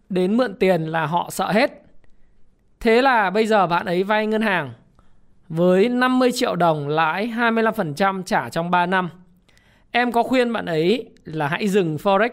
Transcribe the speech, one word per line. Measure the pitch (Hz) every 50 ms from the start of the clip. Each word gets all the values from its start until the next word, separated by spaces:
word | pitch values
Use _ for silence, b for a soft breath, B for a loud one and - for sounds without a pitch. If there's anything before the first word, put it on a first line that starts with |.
| _ -
đến | 190 180 180 185 214
mượn | 240 254 208 185
tiền | - 202 185 180 165 160
là | 156 160 165 160
họ | 143 170 175 175 -
sợ | - - 185 190 175
hết. | 220 277 - - - _ - - - - - - - - - _ _ - - _ _ _ _ _ _
Thế | - 233 226 240 269
là | 269 247 226 202 185
bây | 180 220 226
giờ | 208 220 208 185
bạn | 165 175 175 -
ấy | 185 170 180 196
vay | 196 214 214 214
ngân | 214 214 214 226
hàng | 214 190 170 147 127 113 - _ _ _ _ _ - - - _ _ - _ _ -
với | 156 165 175 180 180 185 208 240
năm | 247 247 254 254 254 254
mươi | 254 254 247
triệu | 254 - - 180
đồng | 175 175 165 156 151 143 143
lãi | 151 160 165 156 160 190 214
hai | 240 220 233 240 233
mươi | 226 226 220
lăm | 220 -
phần | 220 185 151 139
trăm | 143 196 196 190 190 180
trả | - 214 165 127 117
trong | - 170 170 175
ba | 175 180 175
năm. | 175 190 185 180 160 - - - _ _ _ _ b b b b b b b b b
Em | - 233 247 240 233
có | 233 233
khuyên | 233 254 262 240 240 226
bạn | 202 180
ấy | 175 165 156 165 180 226 269 - - - - -
là | - 156 156 147 139
hãy | 175 - - 202
dừng | 185 208 180 160 156
Forex | 143 - 202 196 196 220 233